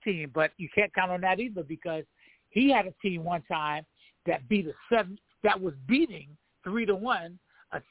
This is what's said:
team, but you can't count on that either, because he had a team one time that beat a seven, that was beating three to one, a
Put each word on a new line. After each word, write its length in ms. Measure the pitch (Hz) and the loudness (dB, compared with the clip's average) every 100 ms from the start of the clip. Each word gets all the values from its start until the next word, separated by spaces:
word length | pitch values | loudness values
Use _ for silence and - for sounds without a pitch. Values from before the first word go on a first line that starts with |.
team, 280 | 233 175 151 | -4 -4 -2
but 180 | 143 156 - | 0 0 0
you 140 | 165 | -4
can't 200 | - 208 | 0 0
count 160 | - 185 | 2 0
on 100 | 180 | 0
that 180 | 185 190 | 0 0
either, 220 | 247 190 | -2 -6
because 420 | 147 160 175 160 147 _ _ _ _ | -8 -8 -6 -8 -8 _ _ _ _
he 220 | 208 269 | 2 4
had 160 | 254 190 | 4 2
a 80 | - | -2
team 200 | 202 175 | -4 -2
one 200 | 165 175 | -2 -4
time 420 | - 165 151 151 156 _ _ _ - | -2 -4 -2 -4 -8 _ _ _ -4
that 220 | 160 127 | -4 0
beat 180 | 208 160 | 0 0
a 60 | - - | -6 0
seven, 280 | 226 185 202 _ _ | 0 0 -6 _ _
that 180 | 214 202 | 2 2
was 140 | 185 139 131 | -2 -4 2
beating 420 | 254 330 170 143 151 _ _ | 2 2 -2 -16 -20 _ _
three 220 | 180 220 220 | -6 -2 0
to 80 | |
one, 440 | 190 233 214 170 180 _ _ _ | 0 0 -2 -4 -16 _ _ _
a 100 | 156 - | -12 -6